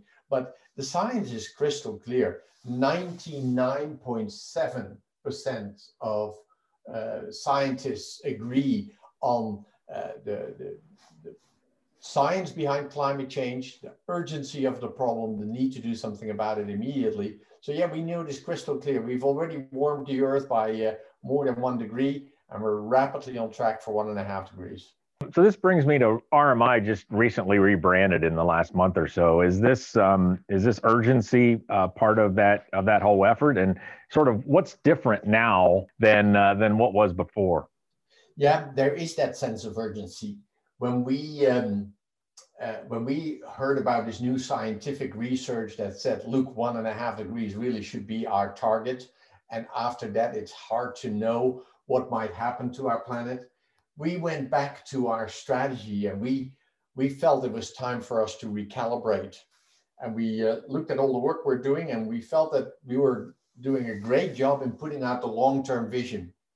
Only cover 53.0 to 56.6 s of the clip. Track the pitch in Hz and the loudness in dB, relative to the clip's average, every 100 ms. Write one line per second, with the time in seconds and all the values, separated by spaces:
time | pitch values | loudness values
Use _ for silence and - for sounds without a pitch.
53 | - 120 120 127 - _ _ _ _ - | -4 -8 -6 -10 -12 _ _ _ _ -6
54 | 165 180 165 147 131 151 139 - - 135 | -6 -4 -4 -4 -2 0 -2 -8 -8 -4
55 | 117 113 107 - - 127 139 117 107 101 | -2 -2 -4 -10 -4 -2 -2 -4 -6 -4
56 | 101 101 123 135 131 - | -2 -4 -2 -2 -4 -14